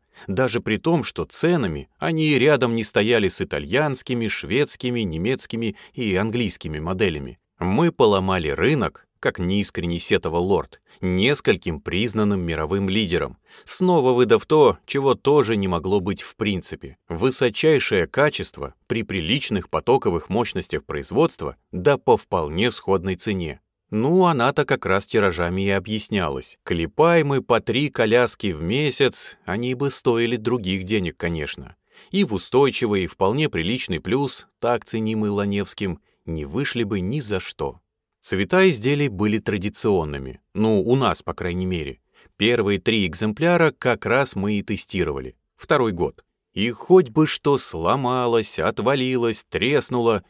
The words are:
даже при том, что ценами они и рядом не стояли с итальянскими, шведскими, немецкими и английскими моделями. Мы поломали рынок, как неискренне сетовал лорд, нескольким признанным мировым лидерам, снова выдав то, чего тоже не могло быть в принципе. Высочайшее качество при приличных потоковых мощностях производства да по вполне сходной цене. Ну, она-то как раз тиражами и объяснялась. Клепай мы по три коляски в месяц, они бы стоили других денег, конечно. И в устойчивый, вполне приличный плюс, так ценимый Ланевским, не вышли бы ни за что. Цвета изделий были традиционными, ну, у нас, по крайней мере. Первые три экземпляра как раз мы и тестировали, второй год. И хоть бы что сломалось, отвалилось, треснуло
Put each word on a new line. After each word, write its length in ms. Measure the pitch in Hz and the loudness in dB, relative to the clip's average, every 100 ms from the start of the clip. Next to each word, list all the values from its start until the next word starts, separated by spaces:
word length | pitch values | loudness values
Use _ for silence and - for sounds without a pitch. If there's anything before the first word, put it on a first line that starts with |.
| _ - - | _ -14 -4
даже 340 | 98 131 107 | 0 0 0
при 160 | 92 104 | -2 -2
том, 260 | - 165 | 0 0
что 220 | 113 - 80 | 0 -6 -6
ценами 640 | - 165 175 104 73 67 _ | -2 0 2 0 -4 -10 _
они 300 | 156 160 156 | -4 0 2
и 120 | 139 | 4
рядом 360 | 131 147 127 117 | 4 4 2 0
не 80 | |
стояли 440 | 107 - 107 117 98 | 0 0 4 4 2
с 140 | - | -2
итальянскими, 840 | 95 73 71 117 - 131 - 120 113 | -4 -6 -2 0 0 -2 -4 -4 -2
шведскими, 760 | - 76 113 147 - 127 120 | -4 -2 -2 -2 -4 -4 -2
немецкими 720 | 107 80 98 131 - 113 113 101 - | -2 -2 -2 -4 -4 -6 -6 -6 -12
и 220 | - 113 92 | -6 -2 0
английскими 640 | 110 113 110 - - 76 | 0 -2 -2 -4 -8 -6
моделями. 600 | 80 92 104 76 67 - _ - | -6 0 0 -2 -8 -14 _ -6
Мы 320 | 87 104 170 | -2 2 2
поломали 580 | - 117 98 95 92 76 | 4 4 4 2 0 -2
рынок, 580 | 71 101 151 98 - _ _ | 0 2 2 -2 -6 _ _
как 200 | - - | -6 -2
неискренне 580 | 87 98 98 - 85 85 | -2 0 -2 -4 -4 -4
сетовал 480 | - 98 82 82 92 | 0 0 0 -2 0
лорд, 360 | 90 - - _ _ | 0 -2 -12 _ _
нескольким 800 | 92 92 113 147 - 95 - 78 | -2 2 2 2 0 0 -2 -8
признанным 600 | - 87 117 110 104 101 | -4 -2 -2 0 0 0
мировым 480 | 85 80 78 98 98 | -2 -2 -2 -2 0
лидерам, 480 | 98 101 85 71 - _ - | 0 0 0 -2 -8 _ -20
снова 480 | - - 185 175 127 | -8 -2 2 4 4
выдав 340 | 123 120 110 - | 4 4 4 4
то, 320 | 156 139 92 - | 6 6 4 -2
чего 300 | 139 135 123 | 0 2 2
тоже 400 | - 147 110 110 | 4 4 4 0
не 120 | 98 | 0
могло 320 | 87 90 101 | -2 0 0
быть 220 | 90 92 | 0 -4
в 140 | - - | -8 -6
принципе. 600 | 107 95 - 78 67 - - | -2 -2 -4 -10 -14 -18 -10
Высочайшее 1000 | 85 127 127 123 104 156 147 - 101 82 | -2 0 2 0 2 2 2 2 0 0
качество 680 | - 151 - - - 69 - - | 2 2 0 -6 -10 -12 -12 -6
при 160 | 117 | -6
приличных 640 | 107 95 80 135 - 101 - | -4 -4 -2 -2 -2 -4 -2
потоковых 600 | 80 - 127 110 85 - | -2 2 2 2 -2 -2
мощностях 540 | 101 113 92 - 76 | -2 -2 -4 -6 -6
производства 720 | - 76 67 104 165 - 73 - _ | -6 -8 -4 0 0 -2 -10 -10 _
да 260 | 90 90 139 | -2 2 2
по 200 | - 113 | 4 2
вполне 520 | - 92 78 80 120 | 2 -2 -2 -2 -2
сходной 440 | - - 95 90 90 | -2 0 0 0 -4
цене. 460 | - 98 82 69 _ _ _ | -4 -4 -6 -10 _ _ _
Ну, 340 | 107 123 180 180 | -2 2 4 4
она-то 400 | 151 120 151 139 | 2 0 0 0
как 200 | 135 - | -2 0
раз 200 | 95 - | -2 0
тиражами 640 | 113 101 82 87 92 98 | 2 2 2 -2 0 0
и 20 | |
объяснялась. 880 | 98 98 107 - 104 82 67 - - | 0 -2 -4 -2 -2 -2 -4 -10 -12
Клепай 600 | - 85 82 - 160 170 | -6 -2 -2 2 4 4
мы 180 | 143 139 | 2 0
по 200 | - 113 | 2 0
три 280 | - 113 147 | 2 0 0
коляски 640 | - 110 117 120 - 107 | 0 2 4 2 0 -6
в 100 | 78 | -4
месяц, 760 | 82 123 151 - 131 - - - - | -2 -2 0 2 0 0 -8 -10 -8
они 300 | 98 123 123 | -4 -4 -2
бы 160 | 139 | -2
стоили 460 | - - 117 117 120 | 0 0 2 2 0
других 460 | 110 123 92 95 | -2 -2 -2 -4
денег, 340 | 92 107 87 - | -2 -2 -2 -4
конечно. 580 | 85 82 73 - 67 - _ _ - | -4 -4 -6 -10 -16 -20 _ _ -6
И 120 | 185 | -2
в 100 | 180 | 0
устойчивый, 760 | 101 - 127 139 110 117 101 87 | -2 0 2 2 2 0 0 -2
вполне 400 | - 95 127 156 | 0 0 2 -2
приличный 520 | 92 82 127 - 85 | -2 -2 -4 -4 -6
плюс, 480 | 90 123 143 - - _ | -2 -2 -2 -6 -12 _
так 260 | 117 120 - | -2 -2 -2
ценимый 440 | 113 110 110 107 | -4 -2 -2 0
Ланевским, 720 | 101 101 101 98 - 101 82 _ _ - | 0 0 -2 -4 -4 -6 -6 _ _ -10
не 200 | 82 71 | -8 -6
вышли 380 | 85 143 120 | -4 -4 -2
бы 160 | 107 101 | -2 -2
ни 200 | 90 147 | -2 -4
за 200 | 107 98 | -4 -6
что. 400 | - - 71 - _ _ _ _ | -6 -8 -8 -8 _ _ _ _
Цвета 480 | - - 202 185 190 | -4 -2 2 4 4
изделий 380 | 127 117 143 143 | 4 0 0 0
были 300 | 98 107 107 | 0 0 0
традиционными, 1040 | - 107 98 - 110 95 78 71 65 64 _ | -2 -2 -4 -2 2 2 0 -6 -10 -14 _
ну, 280 | 95 110 107 | -2 2 2
у 140 | 98 131 | 2 2
нас, 260 | 120 82 | 2 -2
по 120 | - | -6
крайней 340 | 82 90 87 92 | -6 -6 -4 -4
мере. 340 | 90 71 - _ _ _ - | -4 -6 -12 _ _ _ -2
Первые 420 | 104 120 101 101 | 2 2 2 0
три 260 | 104 113 92 | 0 0 0
экземпляра 680 | 80 110 107 165 175 160 | -2 -4 0 2 4 2
как 340 | - 131 113 107 | 2 -2 -2 0
раз 300 | 123 135 - | 0 0 -2
мы 200 | 101 104 | -2 -2
и 80 | |
тестировали, 760 | - 104 - 95 78 67 64 - _ _ | -2 -6 -4 -4 -2 -4 -10 -16 _ _
второй 360 | - 151 117 | -2 0 2
год. 340 | 87 82 - _ _ _ | 0 -4 -6 _ _ _
И 180 | - 110 | -4 -4
хоть 380 | 113 - 185 139 | -4 6 6 6
бы 180 | 110 151 | 2 2
что 300 | - 143 139 | 0 0 0
сломалось, 1000 | - 82 82 127 127 127 123 117 107 - | 0 -2 0 0 0 0 2 2 0 -2
отвалилось, 840 | 82 113 110 139 127 127 117 107 - | -2 0 0 0 0 0 0 -2 -4
треснуло 760 | 90 113 143 - 123 117 107 - | -2 0 0 0 0 2 0 -2